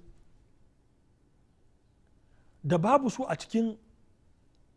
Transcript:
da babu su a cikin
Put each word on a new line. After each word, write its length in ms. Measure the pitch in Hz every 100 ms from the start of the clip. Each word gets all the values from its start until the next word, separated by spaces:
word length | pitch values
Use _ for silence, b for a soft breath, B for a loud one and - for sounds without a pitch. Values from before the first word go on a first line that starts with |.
| - - - - _ _ - _ _ _ _ _ _ _ _ _ _ _ _ _ _ _ _ - _ _
da 140 | 143 170
babu 320 | 185 277 269
su 120 | - 262
a 80 | 254
cikin 420 | - 226 226 220 - _ _ _ _ _ _ _ _